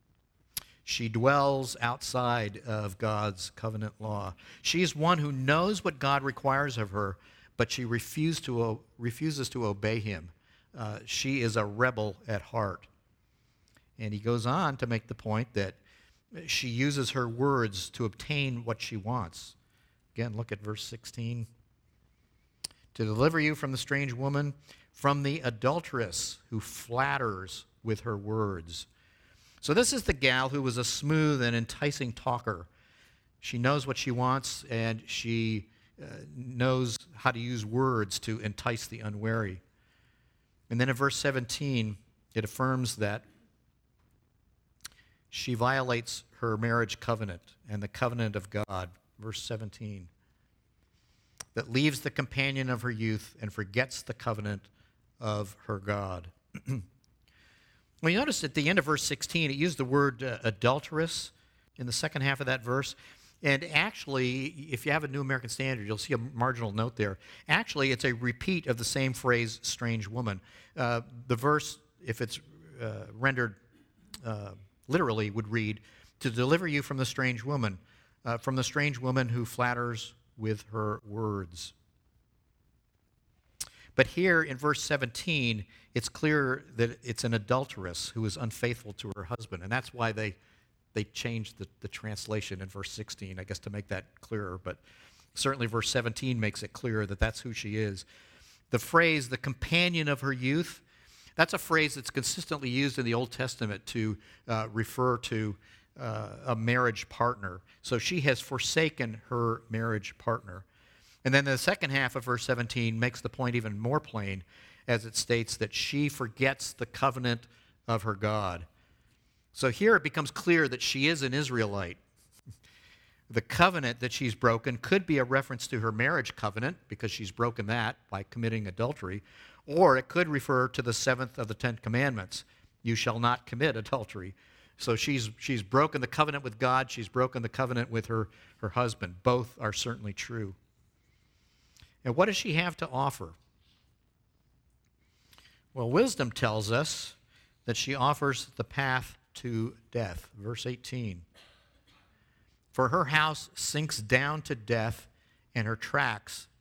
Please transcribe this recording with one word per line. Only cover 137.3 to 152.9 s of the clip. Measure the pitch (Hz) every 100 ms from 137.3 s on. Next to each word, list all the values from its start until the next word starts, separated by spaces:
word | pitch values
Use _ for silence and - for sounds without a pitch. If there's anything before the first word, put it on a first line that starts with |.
| 127
the | 113
covenant | - 127 123 117
with | 113 -
her, | 113 104 - - -
her | 104
husband. | 120 123 - 92 90
Both | 123 123 117 -
are | 107
certainly | - 123 113 104
true. | 95 - 117 101 92 _ _ _ _ _ _ _ _ _ _ _ - - _
And | 127 127
what | 202
does | 190
she | 220
have | 156 175 156
to | 139
offer? | 131 139 - 82 82 _ _ _ _ _ _ _ _ _ _ _ _ _ _ _ _ _ _ _ - - _ _
Well, | 131 117
wisdom | 156 262 - 123
tells | - 117 110 104
us | 120 156 - - - _ _ _ _ -
that | 113
she | 131
offers | 139 135 143 143 127 - -
the |
path | 117 - 135 127 - - _
to | - 123 113 117 - -
death. | 120 95 85 - 107
Verse | 104 117
eighteen. | 123 123 - 127 113 87 85 - - _ _ _ _ _ _ _ _ _ _ _ _
"For | -
her | 127